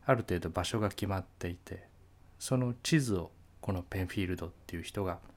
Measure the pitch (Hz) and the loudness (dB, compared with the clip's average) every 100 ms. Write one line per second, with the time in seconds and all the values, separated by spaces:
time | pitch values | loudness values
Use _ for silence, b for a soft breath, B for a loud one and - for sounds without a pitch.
0 | - 127 - 90 85 85 90 117 104 - | 4 2 4 0 0 -2 0 2 0 0
1 | 98 95 - - 90 87 - - - - | -2 -2 -4 -6 -6 -6 -10 -12 -14 -20
2 | - - - - - 127 123 120 - 160 | -20 -20 -20 -12 0 2 2 -2 4 4
3 | 131 95 82 - - - - 92 87 95 | 6 2 0 -10 -20 -10 -2 -2 -2 -2
4 | 92 - 92 90 85 - - 85 80 - | -2 0 0 0 -4 -10 -8 -8 -6 -2
5 | 95 85 - | -2 -2 -8